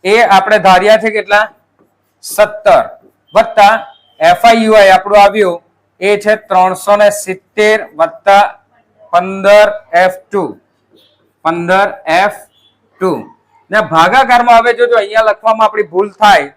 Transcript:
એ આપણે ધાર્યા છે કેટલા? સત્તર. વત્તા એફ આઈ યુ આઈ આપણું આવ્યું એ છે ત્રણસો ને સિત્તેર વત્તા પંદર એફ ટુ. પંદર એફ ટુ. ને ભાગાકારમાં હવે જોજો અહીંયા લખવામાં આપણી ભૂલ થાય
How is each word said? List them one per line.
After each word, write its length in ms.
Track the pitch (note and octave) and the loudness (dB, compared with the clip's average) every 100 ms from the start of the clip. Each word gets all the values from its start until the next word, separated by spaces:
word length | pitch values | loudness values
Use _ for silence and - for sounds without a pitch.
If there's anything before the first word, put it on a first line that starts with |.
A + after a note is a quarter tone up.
એ 180 | F#3 A3 | 0 0
આપણે 360 | A3 F#3+ G3 G#3 | 2 2 2 0
ધાર્યા 380 | F#3 F#3 G3+ A3 | 2 2 2 0
છે 140 | A3 | 0
કેટલા? 380 | G#3 G3 G3+ A3 _ _ _ _ _ _ _ | -6 -2 -2 -2 _ _ _ _ _ _ _
સત્તર. 640 | - - - - G#3 D#3 - - _ _ _ | -12 -2 -2 -2 0 0 0 -14 _ _ _
વત્તા 600 | F#3+ A3+ - G3+ A3+ - _ _ _ | -2 -2 2 2 2 -8 _ _ _
એફ 240 | D#3+ F3+ | 0 2
આઈ 200 | A#3 A3+ | 2 2
યુ 100 | A3 | 2
આઈ 140 | G#3+ G3 | 4 4
આપણું 340 | F#3 G3+ G#3 | 2 2 2
આવ્યું 400 | G3+ G#3 F#3+ E3+ _ _ _ _ | 4 2 -4 -4 _ _ _ _
એ 160 | F#3+ G3+ | -4 -2
છે 200 | G#3 G#3+ | -2 -4
ત્રણસો 600 | _ F#3 F#3 F#3 G3+ G#3 | _ -2 0 -4 -2 2
ને 140 | G#3 | 2
સિત્તેર 800 | G#3 F#3 F#3 _ - G#3+ G#3+ - D3+ | 0 -12 -14 _ -4 -2 -2 -6 -6
વત્તા 600 | E3 - G3+ G3 G3+ - _ _ _ _ _ | -6 -4 0 2 2 -6 _ _ _ _ _
પંદર 600 | E3+ F#3 G3 G3 G#3 G#3 G#3 _ | -4 -4 -4 2 4 2 -2 _
એફ 240 | E3+ F#3 F#3 _ | -2 -2 -4 _
ટુ. 280 | G3+ D3+ G2 _ _ _ _ _ _ _ _ | -8 -8 -12 _ _ _ _ _ _ _ _
પંદર 600 | D#3+ E3+ E3+ F#3+ G3+ - - | -6 -6 -2 -2 -2 -6 -4
એફ 300 | E3+ G3+ - _ _ _ _ _ _ | -2 -2 -6 _ _ _ _ _ _
ટુ. 380 | F#3 C#3 - _ _ _ _ | -8 -8 -12 _ _ _ _
ને 100 | G3 | -4
ભાગાકારમાં 760 | - D#3+ F3 C4 C4 A#3+ A#3+ A#3 | -2 -2 0 0 0 0 2 2
હવે 140 | A#3+ | 2
જોજો 240 | A#3 A#3+ A#3 | -2 -2 -2
અહીંયા 260 | G3+ A3 | -2 -2
લખવામાં 440 | A3 G#3 A3 A3 A3 | -2 -2 -4 -2 -2
આપણી 160 | G#3+ | -2
ભૂલ 280 | E3+ F3 G3+ | -6 -4 -6
થાય 380 | _ G#3 F3+ C#3+ | _ 2 2 -2